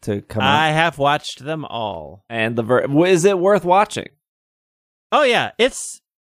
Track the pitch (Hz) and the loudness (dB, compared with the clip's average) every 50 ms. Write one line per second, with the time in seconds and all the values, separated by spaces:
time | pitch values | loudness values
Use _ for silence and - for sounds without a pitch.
0 | - - 104 101 - _ - 107 127 135 143 151 160 156 151 156 165 165 147 139 | -8 -6 -6 -6 -8 _ -6 -2 0 0 2 2 0 0 0 0 0 0 0 0
1 | 139 143 147 151 - - - - 127 143 160 156 143 - - 117 110 104 95 82 | 0 0 0 0 -4 -8 -14 -12 -12 -10 -10 -10 -10 -10 -8 -8 -6 -6 -8 -10
2 | 76 69 85 101 _ - 117 113 110 113 120 117 117 110 127 123 - 135 143 147 | -12 -16 -18 -20 _ -10 -6 -4 -2 -2 -2 -4 0 2 2 2 2 2 2 2
3 | 175 180 190 170 160 202 202 180 175 196 208 190 175 175 175 196 208 - - - | 4 4 4 4 4 2 2 2 2 2 2 2 2 2 2 2 2 0 -2 -8
4 | - - - _ _ _ _ _ _ _ _ _ _ _ _ _ _ _ _ _ | -12 -12 -16 _ _ _ _ _ _ _ _ _ _ _ _ _ _ _ _ _
5 | _ _ 214 277 302 254 233 180 127 104 - - 226 - - - - - - - | _ _ 0 2 2 2 2 0 0 -2 -2 0 0 0 0 -4 -10 -14 -14 -18
6 | _ _ _ _ _ _ | _ _ _ _ _ _